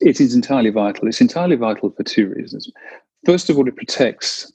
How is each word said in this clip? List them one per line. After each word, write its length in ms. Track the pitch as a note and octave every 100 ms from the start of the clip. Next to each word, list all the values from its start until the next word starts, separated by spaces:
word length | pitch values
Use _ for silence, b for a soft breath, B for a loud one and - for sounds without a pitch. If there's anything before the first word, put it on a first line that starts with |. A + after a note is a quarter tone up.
It 180 | - -
is 160 | E3+ B2
entirely 360 | A#2+ C3+ A2
vital. 360 | G#2+ G#2 G2+ A2+
It's 140 | -
entirely 340 | B2 E3 F3+ C3
vital 360 | A2+ G#2 G2+
for 120 | -
two 240 | - - F#2+
reasons. 420 | - - - - B B B _ _ -
First 240 | F3+ -
of 80 | C#3+
all, 80 | B2+
it 120 | -
protects 760 | - - A#2+ - - - -